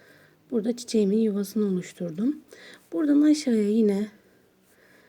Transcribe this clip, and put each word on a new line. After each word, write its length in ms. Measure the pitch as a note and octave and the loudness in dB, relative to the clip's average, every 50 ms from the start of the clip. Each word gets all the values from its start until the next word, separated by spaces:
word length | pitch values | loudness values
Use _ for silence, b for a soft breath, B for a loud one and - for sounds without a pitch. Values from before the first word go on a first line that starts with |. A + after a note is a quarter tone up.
| b b b b b b b b _ _ | b b b b b b b b _ _
Burada 260 | B3+ A3+ F#3+ A#3+ A#3+ | -6 -4 -4 -4 -6
çiçeğimin 420 | A#3+ - - - A3 G#3 F#3+ G3+ A3 | -6 -6 -4 0 0 2 2 2 0
yuvasını 480 | A3+ G#3+ G3 G3+ G3+ G3 - A3 G#3 | 0 0 -2 -4 -6 -4 -4 -2 -2
oluşturdum. 760 | G3+ F#3 F3+ F3+ - - - F3+ E3+ D#3 F3 A3 C4+ D4+ - B B B B B B B B B _ - | 0 -2 -4 -6 -8 -10 -10 -10 -10 -6 -4 -4 -4 -4 -6 B B B B B B B B B _ -6
Buradan 300 | E4+ D#4 C#4+ C#4+ D4 D4 | -2 0 2 4 4 4
aşağıya 460 | D4+ D4 D4+ - B3+ A#3 A3 G#3 G3+ | 4 4 2 2 0 0 2 2 2
yine 400 | G#3+ A#3 A3 G#3 G3 G3 G#3+ G#3+ b b b b b b b b _ _ b b b b b b b b b | 2 4 4 4 2 0 -2 -6 b b b b b b b b _ _ b b b b b b b b b